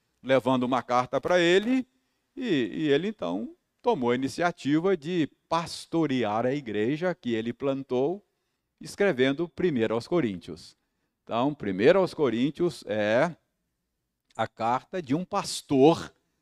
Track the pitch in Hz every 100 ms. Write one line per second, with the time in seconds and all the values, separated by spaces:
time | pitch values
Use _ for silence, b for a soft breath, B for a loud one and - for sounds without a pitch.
0 | _ _ 127 131 127 131 123 127 - 123
1 | 123 135 165 180 170 185 220 262 247 _
2 | _ _ _ - 247 151 113 - 156 139
3 | 196 220 175 180 254 349 _ _ 247 196
4 | 120 123 131 120 175 - 131 156 185 185
5 | 147 180 139 _ - 165 160 - - 165
6 | 151 131 107 107 123 147 120 104 110 151
7 | 180 175 123 110 117 120 139 135 135 123
8 | 139 202 _ _ _ _ _ _ 156 -
9 | 202 123 131 139 170 - 180 127 110 113
10 | - 175 120 90 - 80 - _ _ _
11 | _ _ - 110 139 147 101 90 123 190
12 | 175 - 135 113 139 - 175 - - 107
13 | 104 113 170 151 _ _ _ _ _ _
14 | _ _ _ - 110 - 113 127 - 190
15 | 143 151 180 202 - - - 139 147 165
16 | 80 _ _ _